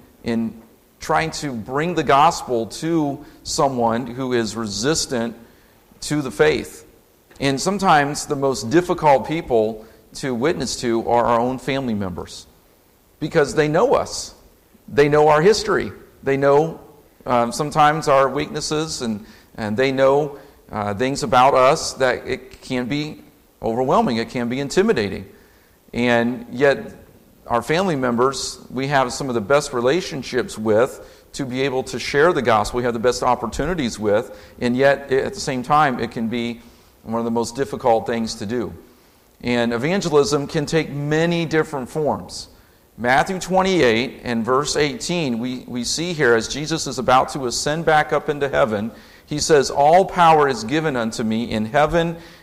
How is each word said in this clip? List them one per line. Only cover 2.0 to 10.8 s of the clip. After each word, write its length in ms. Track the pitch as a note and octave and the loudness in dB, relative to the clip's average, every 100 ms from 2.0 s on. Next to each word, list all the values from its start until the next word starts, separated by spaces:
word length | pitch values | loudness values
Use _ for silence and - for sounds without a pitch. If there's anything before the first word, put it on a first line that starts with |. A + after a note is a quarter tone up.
gospel 600 | C#3+ C#3 D#3 - - A#2+ A2 | 2 4 4 2 -2 -2 -2
to 600 | - D#3+ E3 D3 C3+ - - | -6 -2 0 0 -4 -12 -18
someone 640 | - - C#3 B2+ A#2 A2+ C3 | -8 0 0 2 0 0 -4
who 260 | B2 C3 | -8 -2
is 240 | B2 A2 G#2+ | -2 -2 -4
resistant 760 | A2 G2+ B2+ D#3+ - B2 A#2 A2+ - _ _ _ _ _ | -8 -4 -2 -2 -2 -4 -4 -8 -18 _ _ _ _ _
to 200 | - D3+ | -6 -4
the 100 | C3 | -4
faith. 540 | - D#3 C3+ - - - _ _ _ _ - | 0 2 2 -4 -14 -20 _ _ _ _ -6
And 180 | C3+ C3+ | -4 -2
sometimes 680 | F3+ G3+ F#3+ D#3 C#3+ D3 - | -2 0 4 4 2 -2 -6
the 100 | C#3 | -2
most 340 | C#3 A#2+ A2+ | 0 -2 0
difficult 600 | D#3 F3 F3 D#3 C3+ - | 0 2 0 4 4 2
people 560 | D#3+ E3 A#2 G#2+ A2+ - - _ - | -6 0 2 2 -2 -14 -20 _ -10
to 200 | C#3 A#2+ | -6 -2
witness 400 | B2 - B2+ - | 0 -2 -4 -4